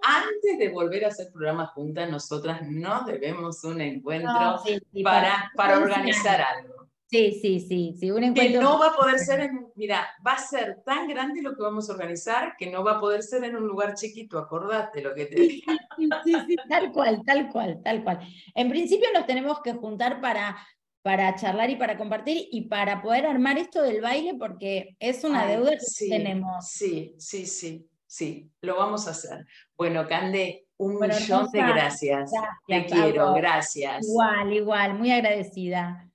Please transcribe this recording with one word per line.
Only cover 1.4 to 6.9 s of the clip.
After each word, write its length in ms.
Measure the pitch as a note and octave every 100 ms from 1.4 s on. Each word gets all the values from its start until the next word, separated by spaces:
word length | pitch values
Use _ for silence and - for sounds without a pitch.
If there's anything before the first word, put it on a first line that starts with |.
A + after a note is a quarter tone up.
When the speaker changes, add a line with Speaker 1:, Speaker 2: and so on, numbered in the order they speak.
| D3+ D#3+ D#3+
Speaker 1:
juntas, 380 | - D3+ D#3 E3+
nosotras 540 | D3 - D3+ D#3 E3
nos 420 | D3 D3+ F3+ A3+
debemos 600 | B3 - C#3+ E3+ E3+ E3
un 160 | D#3+ E3
encuentro 520 | D3 C3 C3+ D#3+ A#3
Speaker 2:
No, 260 | A#3 A#3 -
sí, 200 | G#3+ G3+ -
sí, 100 | G3
Speaker 1:
para, 480 | F#3+ F#3 F#3+ G3+ G3+ -
Speaker 2:
para 180 | G3+
Speaker 1:
para 40 | G3
Speaker 2:
ustedes 160 | -
sí 40 | D4
Speaker 1:
organizar 420 | A#3 G#3 G3+ F#3
Speaker 2:
hay. 200 | C3+ C3
Speaker 1:
algo. 160 | C3 - -